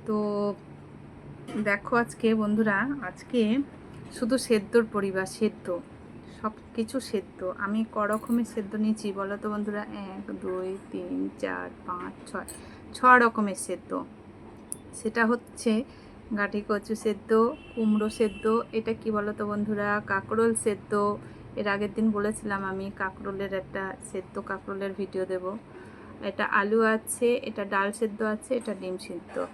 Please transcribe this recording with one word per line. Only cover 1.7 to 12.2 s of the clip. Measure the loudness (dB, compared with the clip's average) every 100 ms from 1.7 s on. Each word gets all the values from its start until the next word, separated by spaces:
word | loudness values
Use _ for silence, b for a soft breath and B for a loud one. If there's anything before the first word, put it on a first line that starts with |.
| 2 2 2
আজকে | 2 2 4 4
বন্ধুরা, | 4 4 4 4 2 -2
আজকে | -6 -10 -2 2 4 4 2 -6 -16 -14 -14
শুধু | -4 2 2
সেদ্ধর | 4 2 6 4 4
পরিবার, | 0 0 0 -2
সেদ্ধ, | 0 0 0 -4 -4 -6 -18 -18 -16 -16
সব | -6 -6 -6 -10
কিছু | -2 0 -2
সেদ্ধ। | -2 -4 -4 -6 -6 -4
আমি | 0 0 0
ক | 0 0
রকমের | 0 2 2 2
সেদ্ধ | -4 -4 0
নিয়েছি | 2 2 0
বলো | -2 -4 -2
তো | -2
বন্ধুরা? | -2 -2 -2 -6 -8
এক, | -10 -10 -8 -6
দুই, | -4 -2 -4 -6 -8
তিন, | -8 -4 -2 -4 -2
চার, | -4 -4 -6 -10
পাঁচ, | -8 -8 -8 -12